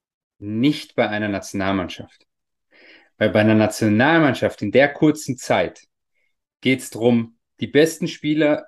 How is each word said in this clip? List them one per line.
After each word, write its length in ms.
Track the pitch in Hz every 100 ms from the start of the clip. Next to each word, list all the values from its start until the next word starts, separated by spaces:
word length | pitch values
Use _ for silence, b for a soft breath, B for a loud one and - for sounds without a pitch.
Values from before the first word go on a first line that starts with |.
| _ _ _ _
nicht 560 | 104 110 139 147 - -
bei 120 | 110
einer 200 | 104 104
Nationalmannschaft. 1000 | 98 - 101 95 98 82 - - _ _ _ _ _ _ b b b b b
Weil 120 | 107
bei 100 | 107
einer 140 | 107
Nationalmannschaft 1080 | 110 107 - 110 104 139 165 147 120 - -
in 80 | 104
der 180 | 123 143
kurzen 440 | - 156 147 - 123
Zeit 460 | - 110 82 - _ _ _ _ _ _ _ _
geht's 260 | 120 131 -
drum, 460 | 107 117 120 113 _ _ -
die 60 | 113
besten 420 | 139 160 - 170
Spieler 560 | - 151 151 151 151